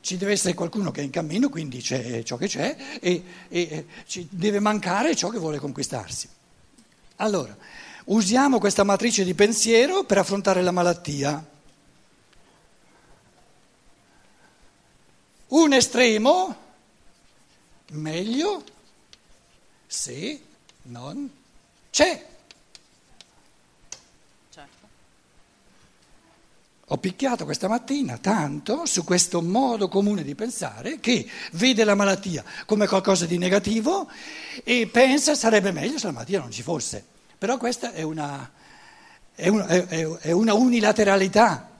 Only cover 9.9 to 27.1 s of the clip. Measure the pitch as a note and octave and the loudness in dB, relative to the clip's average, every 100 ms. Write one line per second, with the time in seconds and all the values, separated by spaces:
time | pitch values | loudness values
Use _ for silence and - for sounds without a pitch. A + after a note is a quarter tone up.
9.9 | F#4+ - G3+ F3+ G3 G3 F#3 F3+ F3+ F3 | 2 2 2 2 0 2 2 2 2 2
10.9 | E3+ F3 C#3+ C#3 D3+ D#3+ _ - _ _ | 0 -4 -4 -4 -4 -10 _ -20 _ _
11.9 | _ _ _ _ _ _ _ _ _ _ | _ _ _ _ _ _ _ _ _ _
12.9 | _ _ - _ _ _ _ _ _ _ | _ _ -20 _ _ _ _ _ _ _
13.9 | _ _ _ _ _ _ _ - _ _ | _ _ _ _ _ _ _ -20 _ _
14.9 | _ _ _ _ _ - C#4 D#4+ C4+ - | _ _ _ _ _ 0 4 6 6 4
15.9 | A#3 B3 G#3+ A#3 F4+ F#4 A#3 - _ _ | 4 4 4 4 2 2 -6 -16 _ _
16.9 | _ - _ _ _ _ _ _ _ _ | _ -20 _ _ _ _ _ _ _ _
17.9 | D3+ D#3 D#3+ G3+ B3 F4+ F#4+ - _ _ | -10 -6 -6 -4 -2 -2 -4 -10 _ _
18.9 | _ _ - _ _ _ _ _ _ _ | _ _ -20 _ _ _ _ _ _ _
19.9 | - C3+ B2+ G3 D4+ _ _ _ _ B2+ | -10 -8 -8 -10 -10 _ _ _ _ -20
20.9 | A#2+ C3 G3+ C#4+ - _ _ _ _ _ | -16 -12 -10 -12 -14 _ _ _ _ _
21.9 | - F4+ D#4+ - - _ - _ - _ | 2 2 2 -10 -20 _ -20 _ -20 _
22.9 | _ _ _ - _ _ _ _ _ _ | _ _ _ -20 _ _ _ _ _ _
23.9 | - _ _ _ _ _ - C#3 _ G#3+ | -20 _ _ _ _ _ -20 -20 _ _
24.9 | _ _ _ _ _ _ _ _ _ _ | _ _ _ _ _ _ _ _ _ _
25.9 | _ _ _ _ _ _ _ _ _ _ | _ _ _ _ _ _ _ _ _ _
26.9 | C3 F#3+ | -4 -4